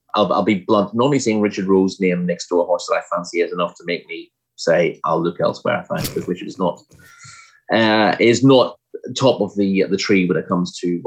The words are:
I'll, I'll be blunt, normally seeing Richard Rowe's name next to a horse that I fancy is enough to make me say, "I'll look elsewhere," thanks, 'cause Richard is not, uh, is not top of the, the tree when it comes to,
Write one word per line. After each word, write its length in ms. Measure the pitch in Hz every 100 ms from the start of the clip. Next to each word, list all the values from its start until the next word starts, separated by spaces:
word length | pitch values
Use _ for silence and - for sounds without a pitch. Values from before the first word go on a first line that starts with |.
| _ 107
I'll, 160 | 98
I'll 100 | 82
be 200 | 98 98 -
blunt, 260 | 104 95
normally 260 | 113 135 139
seeing 220 | 113 107
Richard 240 | 104 101 95
Rowe's 340 | 95 95 95
name 260 | 92 87 87
next 220 | - -
to 140 | 87
a 40 | 87
horse 220 | 87 -
that 100 | 87
I 180 | - 85
fancy 260 | 85 85
is 100 | 85
enough 240 | 90 85 -
to 80 | 85
make 220 | 85 -
me 240 | 85 - _ _ -
say, 440 | 85 82 80 - 80
"I'll 160 | 80
look 180 | 85 -
elsewhere," 460 | 82 - - - -
thanks, 200 | 82 -
'cause 180 | - 90
Richard 200 | 90 -
is 120 | -
not, 200 | 90 - _ - - - - - - _ -
uh, 420 | 110 110 110 104 -
is 240 | 117 117
not 340 | 135 127 117 - _ - 117 123
top 240 | 131 -
of 140 | 101 101
the, 280 | 98 95 -
the 80 | 95
tree 300 | - 98 87
when 100 | 85
it 100 | 92
comes 300 | 90 90 -
to, 240 | 87 87